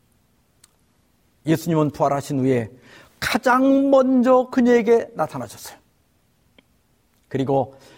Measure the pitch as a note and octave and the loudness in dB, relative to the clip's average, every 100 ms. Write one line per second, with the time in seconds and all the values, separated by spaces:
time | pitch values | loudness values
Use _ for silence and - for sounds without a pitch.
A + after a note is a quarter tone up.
0 | _ _ _ _ _ _ _ _ _ _ | _ _ _ _ _ _ _ _ _ _
1 | _ _ _ _ C#3+ D#3+ F3 D#3 D3+ - | _ _ _ _ -4 -4 0 0 0 0
2 | C#3+ C#3 - C#3 C3 B2 G#2+ - - - | -2 -2 -4 -4 0 -2 -4 -12 -20 -20
3 | - - - A#3 B3+ B3+ C4+ C#4 C#4 C4+ | -20 -12 -6 -4 0 0 2 2 2 2
4 | C4 C4 B3 B3+ B3 C4 A#3+ A#3+ G#3+ A#3 | 4 2 4 2 2 0 2 2 2 0
5 | - - D#3 C3+ A2 - - - _ _ | 0 -8 -8 -8 -14 -16 -20 -20 _ _
6 | _ _ _ _ _ _ _ _ _ _ | _ _ _ _ _ _ _ _ _ _
7 | _ _ _ C3 C3+ C3+ C3 - - | _ _ _ -6 -2 -2 -2 -10 -20